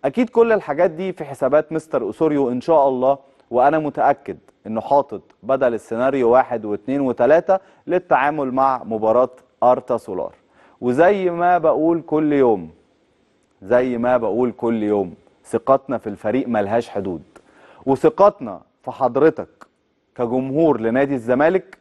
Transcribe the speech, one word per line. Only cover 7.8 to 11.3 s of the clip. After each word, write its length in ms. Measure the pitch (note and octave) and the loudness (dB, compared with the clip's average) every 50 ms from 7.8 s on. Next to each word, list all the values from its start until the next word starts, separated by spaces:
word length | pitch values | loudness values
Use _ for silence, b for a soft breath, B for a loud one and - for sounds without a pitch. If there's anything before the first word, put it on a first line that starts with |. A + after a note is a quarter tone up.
| b | b
للتعامل 680 | - E3+ F3+ F3+ _ D#3 C3 C3 D3 D3+ D#3 C#3+ C3 B2 | -4 -4 -4 0 _ 0 0 2 0 -2 -2 -4 -4 -2
مع 300 | C3 C3+ C3+ C3 B2 - | 0 0 0 0 -2 -6
مباراة 460 | G2 A2+ A2 G#2+ A2 A2 A#2+ B2+ B2+ - - _ _ _ _ - | -8 -6 -2 0 2 2 2 2 0 -2 -14 _ _ _ _ 2
أرتا 340 | B2 B2+ B2 B2+ - B2 | 2 2 2 0 -4 -6
سولار. 360 | A2+ - - G2 F2+ B1+ - - _ _ b b b b b b b | -6 -4 -8 -8 -8 -8 -10 -12 _ _ b b b b b b b
وزي 500 | - B2 B2 C3+ E3 F#3 G#3 G3 F#3+ F3+ | -4 -2 2 4 4 4 4 2 -2 -4